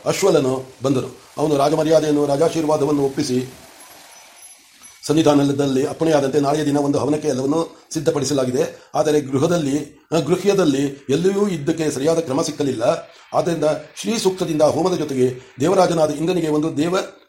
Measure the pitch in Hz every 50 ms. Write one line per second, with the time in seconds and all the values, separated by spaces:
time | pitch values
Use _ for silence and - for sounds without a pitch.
0 | - - 156 - 190 196 170 151 135 127 131 131 131 - - - 117 139 143 127
1 | 120 - - - - - - - 143 156 147 139 139 151 160 156 156 156 160 156
2 | 156 151 147 147 147 143 139 143 165 165 165 165 160 147 151 151 139 151 151 143
3 | 139 135 135 147 139 131 123 123 127 127 - - - - - - - - - -
4 | - - - - - - - - - - - - _ _ - - - - - -
5 | - - 147 160 160 147 147 143 143 139 139 139 143 139 131 131 143 143 - -
6 | 160 160 156 143 131 131 127 151 143 139 147 156 151 143 139 147 143 143 143 139
7 | 120 135 151 151 151 151 131 123 135 139 151 165 165 - - - - - - 160
8 | 147 160 151 143 135 123 147 135 131 127 123 135 165 175 - - - - - 139
9 | 156 151 151 147 135 127 131 139 143 170 175 170 151 135 135 - - - - -
10 | _ - - 165 - - 180 175 - 202 196 180 180 156 135 135 143 139 139 -
11 | - - 131 156 175 190 196 202 208 208 180 156 139 160 156 156 160 151 147 131
12 | 135 156 165 165 160 127 131 143 160 151 147 - 147 135 120 110 113 139 170 -
13 | - - - - - - 117 135 156 180 165 160 151 151 147 - - - - -
14 | - 202 226 226 - 185 185 - 180 160 160 151 156 147 120 143 170 185 180 160
15 | 151 147 139 127 123 127 123 - - - - - 131 165 196 190 180 170 170 165
16 | 156 147 143 139 156 165 185 180 160 156 151 151 151 160 139 135 151 170 180 196
17 | - - - - -